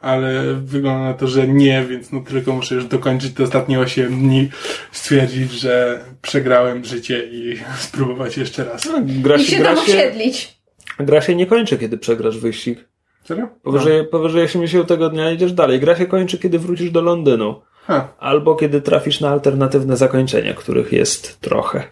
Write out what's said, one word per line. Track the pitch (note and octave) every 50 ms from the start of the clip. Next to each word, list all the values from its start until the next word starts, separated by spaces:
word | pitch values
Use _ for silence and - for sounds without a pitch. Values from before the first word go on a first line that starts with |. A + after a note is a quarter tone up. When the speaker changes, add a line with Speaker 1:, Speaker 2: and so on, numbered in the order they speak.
Speaker 1:
ale | - C3+ C3 C3 C3 C3 C3 C3 C3+ C3+ C3+
wygląda | C3+ C3+ C3+ C3+ C#3 C#3 C3+ C3 C3 C3
na | C3 C3
to, | - C#3
że | B2+ B2+ C3+ C3 C3
nie, | C3+ C#3 C#3 C#3 C3 C3 B2+
więc | B2+ B2+ B2 A#2+ - -
no | C3
tylko | C3 - C3+ C3+ B2 C3 B2+
muszę | B2+ B2 - C3
już | B2+ A#2+
dokończyć | A#2+ - C3 - C3+ C3 C3 C3+ C3 -
te | - C3+
ostatnie | B2 - F3 C3+ - C3+ C3
osiem | B2+ B2+ - - B2+ B2 B2+ C3
dni, | C3+ C3+ C3 C3+ C3+ C#3 - - - - - - - - -
stwierdzić, | - - - C#3+ C#3 C3 B2 B2 C3 C3 B2+ B2+
że | - C3 B2+ B2 B2 B2 B2 A#2+ A#2+ - - - - -
przegrałem | - - D3 C3 B2+ B2+ B2 B2 B2 B2 B2 A#2+
życie | A2+ B2+ A#2 - - B2+ A#2+ A#2 A#2 A#2+
i | A#2+ A#2 A#2+ A#2+ G#2+ -
<laughs> | - C3 B2+
spróbować | - - - C3+ C3+ B2 B2 B2+ C3 A#2+ - C#3+
jeszcze | C3 B2+ - - B2+
raz. | A#2+ A#2 A#2+ -
Speaker 2:
No, | D4+ D#4+ D4+ A#3+
gra | C3+ C3+ C3 C3 C#3 -
Speaker 3:
I | D4 C#4+
Speaker 2:
się, | -
Speaker 3:
się | F4+ F#4+
Speaker 2:
gra | - - -
Speaker 3:
tam | D#4 -
Speaker 2:
się, | - G4
Speaker 3:
osiedlić. | F#4+ - - - A3 A3 B3+ B3 - - - _ _ _ _ _ _ _ - - -
Speaker 2:
gra | C#3+ C#3 D3 D3+
się | D3+ - F3
nie | F3 F#3
kończy, | F3+ A3 A#3 A3+ - C#3 G#2+
kiedy | A#2 A2 A#2 G#2+
przegrasz | - - A#2 A2+ A2 A2+ A2 A2+
wyścig. | G#2 A#2 A2+ - - B2 A#2+ - - _ _ _ _ _ _ _ _
Speaker 1:
Serio? | - E3 F#3+ B3 A3+ - _ _
Speaker 2:
Powyżej, | - C3+ C#3+ C3+ D#3 D#3 D#3
Speaker 1:
A. | D3+
Speaker 2:
powyżej | D#3 E3+ E3 D#3 E3 D#3+ E3+ E3+
osiemdziesiątego | D#3 - F3+ E3+ E3 E3 F3+ E3+ F3 F3 D#3+ E3 D#3
dnia | D#3 D#3+ D#3 D#3+
idziesz | E3 E3 F3+ F3+ F3+
dalej. | F3+ E3 C3 B2+ C3
Gra | C#3 D#3+ E3+
się | E3+ F#3
kończy, | F3+ F#3 F#3+ F#3 F3+ F#3 F3+
kiedy | - F#3 E3+ E3+
wrócisz | E3 F3 F3 E3 E3+ F3
do | E3 E3+ E3
Londynu. | E3+ F3 E3+ D#3+ C#3 A#2+ A2+ G#2+ G#2 A2+ - _ _ _ _ _
Speaker 1:
Ha. | - F3+ C#3 C3 - - _
Speaker 2:
Albo | - C3+ C#3 D3+ D3 D#3+ D#3
kiedy | D#3 D#3 D3 C#3+ D3
trafisz | C#3 - D3 C#3 - D3+ C#3 -
na | D3+ C#3+
alternatywne | C#3+ C#3+ C#3 C#3+ C#3 C3+ C3+ C3 C3 C#3+ C3+ C3+ C3
zakończenie, | A#2+ C3+ C3 - C3 C3 B2+ - A2+ A2+ G#2+ -
których | - - - - B2 - - -
jest | - G1+ - - - - - - _
trochę. | - - - - - - - C#3 C3+ -